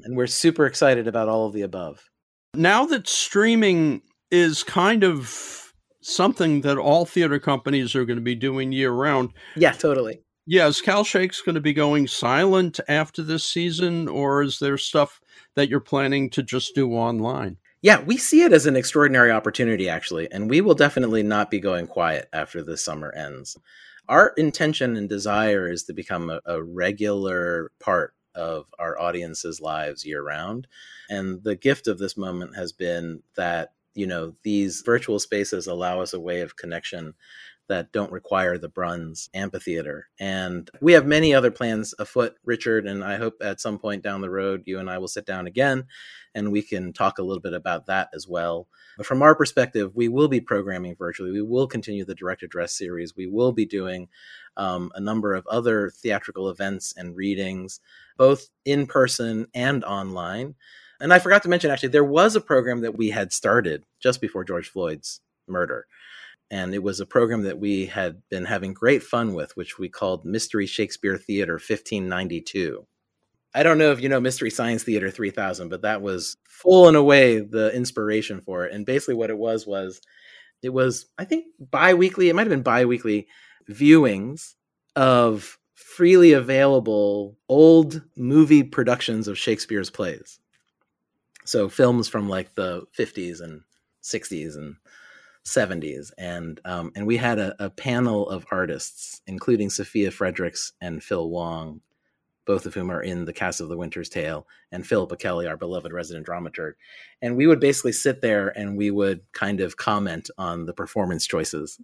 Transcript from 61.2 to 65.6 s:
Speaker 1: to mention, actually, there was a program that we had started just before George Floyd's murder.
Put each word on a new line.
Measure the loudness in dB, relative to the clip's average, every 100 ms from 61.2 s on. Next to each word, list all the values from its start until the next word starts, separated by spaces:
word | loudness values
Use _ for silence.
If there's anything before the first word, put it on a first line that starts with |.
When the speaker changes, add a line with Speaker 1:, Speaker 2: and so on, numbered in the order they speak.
| 8 4
Speaker 1:
to | 4
mention, | 0 2
actually, | 0 2
there | 4
was | 6 6 6
a | 4
program | 2 2 2 -2
that | -4 -2
we | -2
had | -2 -4
started | -2 2 2 2 -4 _ _
just | -2 0
before | -4 -8
George | -6 -8 -8
Floyd's | -6 -6 -6 -12 -16 _ _ -10
murder. | -4